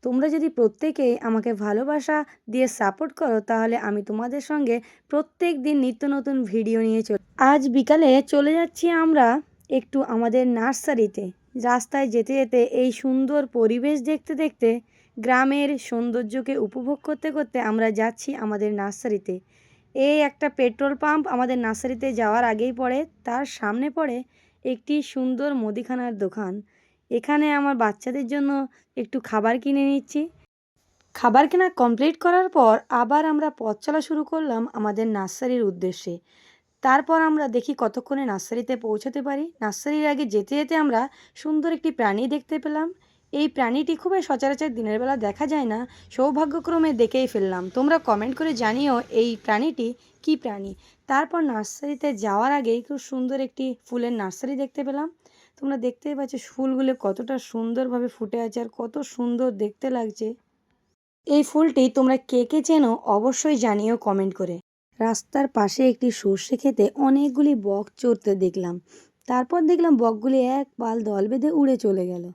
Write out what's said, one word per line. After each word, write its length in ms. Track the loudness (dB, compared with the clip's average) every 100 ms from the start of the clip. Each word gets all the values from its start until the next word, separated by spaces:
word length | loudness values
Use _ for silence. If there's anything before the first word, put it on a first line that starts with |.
তোমরা 240 | 0 0 2
যদি 200 | 0 -2
প্রত্যেকেই 640 | 2 0 2 -4 0 0 0
আমাকে 320 | 0 -2 0
ভালোবাসা 640 | -4 -2 -2 0 -4 0 -2 -2 -12 -6
দিয়ে 160 | 0 0
সাপোর্ট 440 | 0 -2 -2 -8 -4
করো, 180 | 0 0
তাহলে 360 | 0 0 0 -2
আমি 240 | -2 -4
তোমাদের 400 | -4 -6 -4 -8 -4
সঙ্গে 260 | -2 0 -2 -4 _ _
প্রত্যেক 460 | -2 -2 _ -2 -2
দিন 140 | 0 2
নিত্য 180 | 0 -2 -2
নতুন 300 | -2 -2 -2
ভিডিও 340 | 0 -2 0 2
নিয়ে 220 | 2 0
চল-, 200 | 0 -4 _ 2
আজ 240 | 4 6 4
বিকালে 420 | 2 4 6 8 6 6
চলে 260 | 2 4
যাচ্ছি 340 | 2 0 0 0
আমরা 360 | 4 4 6 6 4 -2 _ _
একটু 280 | -4 -2 -4
আমাদের 420 | -2 0 2 2 2
নার্সারিতে। 760 | 2 0 -2 -2 0 0 0 -10 -12 _ -4
রাস্তায় 440 | 0 0 0 -2 0
যেতে 240 | 0 0
যেতে 260 | 0 2 2 2 2
এই 80 | 0
সুন্দর 480 | 0 -2 0 2 0 -2
পরিবেশ 500 | 2 2 2 0 -2
দেখতে 300 | -2 -4 _
দেখতে, 340 | -4 -4 0 0 0 _ _ _ -8
গ্রামের 520 | 0 2 2 2 0 -2
সৌন্দর্যকে 760 | -6 -4 -2 -4 -4 -6 -4 -2 -4
উপভোগ 320 | -4 -6 -6
করতে 260 | -6 -6 -4
করতে 280 | -4 -4 -2
আমরা 280 | -2 0 0
যাচ্ছি 380 | 0 -2 -4 -10
আমাদের 360 | -6 -6 -4 -2
নার্সারিতে। 600 | -2 -6 -6 -4 -4 -4 -10 _ _ _ _ _
এই 220 | 0 2 4
একটা 260 | 2 0 -6 0
পেট্রোল 380 | 0 2 -2
পাম্প 300 | 0 0 0 0
আমাদের 320 | -2 0 0
নার্সারিতে 500 | -2 -4 -6 -4 -4
যাওয়ার 320 | -2 0 2
আগেই 280 | 2 0 -2
পড়ে, 260 | -2 -2 -2 -4 _
তার 200 | -6 -6 -6
সামনে 420 | -6 -4 -2 -4
পড়ে 280 | -2 -4 -4 -10 _ _ _
একটি 300 | -6 -6 -2 -2
সুন্দর 480 | -2 -4 -4 -2 -2
মুদিখানার 600 | -2 -2 -4 -6 -6 -6 -4
দোকান। 340 | -6 -4 -8 -8 -12 _ _ _ _
এখানে 360 | -4 0 2 2
আমার 220 | 2 0 2
বাচ্চাদের 500 | 0 0 -6 -6 -4
জন্য 240 | -2 -2 -2 -4 _ _ -10
একটু 200 | -6 -6
খাবার 340 | -2 0 0 0
কিনে 260 | 0 0
নিচ্ছি। 360 | 2 0 -2 -6 -6 _ _ _ _ _ _ _ _
খাবার 300 | 0 4 6 4
কেনা 200 | 4 2 4
কমপ্লিট 360 | 2 4 2 2
করার 240 | 2 4 4
পর 260 | 6 6 6 2
আবার 340 | -2 2 2 2
আমরা 220 | 2 0 -2
পথ 180 | -6 -4
চলা 200 | -2 -2
শুরু 220 | -2 -4
করলাম 380 | -2 -4 -2 -2 -4
আমাদের 340 | -4 -4 -2 -2
নার্সারির 560 | -2 -4 -4 -2 0
উদ্দেশ্যে। 520 | 0 -2 -6 -6 -10 -12 _ _ _ _ _ _
তারপর 360 | 2 2 4 2
আমরা 260 | 4 2 0
দেখি 240 | -2 -2 -2
কতক্ষণে 460 | -2 -4 -6 -4
নার্সারিতে 500 | -2 -4 -6 -8 -4 -6
পৌঁছাতে 440 | -4 -4 -4 -6
পারি। 220 | -4 -4 -6 -6
নার্সারির 460 | -6 -6 -4 0 0
আগে 180 | 0
যেতে 300 | 0 -2 -2 -2
যেতে 180 | 0 2
আমরা 240 | 2 2 -2 _ -20
সুন্দর 360 | -12 -4 -2 0
একটি 180 | -2 -4
প্রাণী 320 | 0 0 0 -2
দেখতে 300 | -4 -4 -6
পেলাম। 300 | -4 -4 -4 -8 _ _ _
এই 140 | -2 -2
প্রাণীটি 460 | 0 -2 0 -2 -4
খুবই 240 | -2 -2
সচরাচর 480 | 0 -2 0 -2 -4 -4
দিনের 180 | -4 -2
বেলা 180 | -2 -2
দেখা 280 | -4 -4 -2
যায় 220 | -2 -2
না, 60 | -4 -6 -14 -16
সৌভাগ্যক্রমে 800 | 0 0 2 0 -2 -2 0 2
দেখেই 340 | 2 2 2 0
ফেললাম। 380 | 0 -2 -2 -4
তোমরা 260 | 0 2 2
কমেন্ট 360 | 2 0 0 -4
করে 160 | -4
জানিও 420 | -2 -2 0 0 0 0
এই 200 | 0 0 -2
প্রাণীটি 520 | -2 0 0 -2 -6 -6 _ _
কী 100 | -2 -2
প্রাণী। 360 | -2 -8 -10 -14 _ _ -2
তারপর 320 | 0 0 0
নার্সারিতে 680 | 0 -2 -6 -8 -8 -4 -4 -2
যাওয়ার 360 | -2 0 2
আগেই 280 | 0 0 -2
খুব 160 | -4 -10
সুন্দর 400 | -8 -6 -4 -4
একটি 240 | -6 -6 -6 -6
ফুলের 280 | _ -4 -4
নার্সারি 420 | -4 -6 -6 -8 -6
দেখতে 240 | -6 -6
পেলাম। 240 | -6 -4 -6 -10 _ _ _ _
তোমরা 180 | -6 -4
দেখতেই 380 | -4 -6 -8
পাচ্ছ 180 | -6 -6 -8 -12
ফুলগুলো 400 | -6 -2 0 0 0
কতটা 360 | -2 -4 -6 -8
সুন্দরভাবে 720 | -6 -6 -4 -4 -2 -2 -4
ফুটে 300 | -6 -8 -4
আছে 180 | -4 -6
আর 80 | -8 -8
কত 160 | -8 -8
সুন্দর 480 | -10 -6 -4 0 -2
দেখতে 360 | -2 -6 -4 -4
লাগছে। 380 | -4 -4 -6 -8 -8 _ _ _ _ _ _ _ _ 2
এই 160 | 2
ফুলটি 420 | 4 2 2 4 4
তোমরা 260 | 4 2 2
কে 240 | 2 0
কে 140 | 2 0
চেনো 300 | 4 4 4 2
অবশ্যই 520 | 0 2 2 0 0 2
জানিও 400 | 2 2 0 0
কমেন্ট 360 | 0 0 0
করে। 220 | -2 -6 -6 _ _ _ _
রাস্তার 460 | -2 -2 -2 -2 0
পাশে 340 | 2 0 4 2
একটি 200 | 4 0
সর্ষে 440 | 0 0 -2 -2 -2
ক্ষেতে 280 | 0 2 2
অনেকগুলি 580 | 2 2 4 2 2 2
বক 320 | 2 0 -4 -4 _
চড়তে 360 | 0 0 0
দেখলাম। 400 | 0 0 0 -6 -6 _ -20 _ _ -4
তারপর 320 | -2 0 2 2
দেখলাম 220 | 4 4 4
বকগুলি 420 | 4 0 0 2 2 0
এক 80 | -4 -6
পাল 180 | -4 -4
দল 220 | -2 -2 0
বেঁধে 220 | 0 0
উড়ে 260 | 2 2 2
চলে 300 | 2 0 -2
গেল। 200 | -6 -10